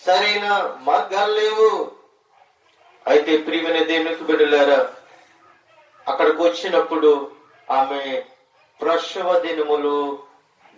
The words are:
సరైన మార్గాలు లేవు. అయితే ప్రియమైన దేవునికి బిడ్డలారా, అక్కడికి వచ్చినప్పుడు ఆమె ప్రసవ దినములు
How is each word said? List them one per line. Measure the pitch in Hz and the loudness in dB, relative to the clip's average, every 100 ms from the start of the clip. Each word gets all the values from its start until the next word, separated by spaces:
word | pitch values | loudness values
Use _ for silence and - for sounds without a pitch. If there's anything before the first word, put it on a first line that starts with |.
| - | 0
సరైన | 185 208 208 208 202 175 - | 2 0 -2 -2 -2 -4 -6
మార్గాలు | - - - 190 208 | 0 0 0 -2 0
లేవు. | - 214 427 220 370 - - _ _ _ _ _ _ _ _ _ _ - | 0 0 2 2 2 -6 -12 _ _ _ _ _ _ _ _ _ _ 2
అయితే | 147 151 156 | 2 4 0
ప్రియమైన | 156 165 165 160 | 0 -4 -2 -2
దేవునికి | 156 165 160 165 | 0 -2 -2 -4
బిడ్డలారా, | - - 147 147 143 - - - - - _ _ _ _ _ _ _ _ - | -2 2 4 4 4 2 0 -6 -20 -20 _ _ _ _ _ _ _ _ -8
అక్కడికి | - 151 156 | 0 0 2
వచ్చినప్పుడు | 170 - 190 170 165 - 151 143 143 - _ _ - | 0 0 -2 -2 0 2 4 2 -2 -14 _ _ -4
ఆమె | 131 131 139 139 131 - _ _ _ _ _ | -2 -2 -4 -6 -8 -8 _ _ _ _ _
ప్రసవ | 147 165 - 196 180 170 | -2 -2 -4 -6 0 0
దినములు | 165 160 147 147 143 143 143 143 - _ _ _ _ | 0 -4 -2 -2 0 -2 -4 -8 -16 _ _ _ _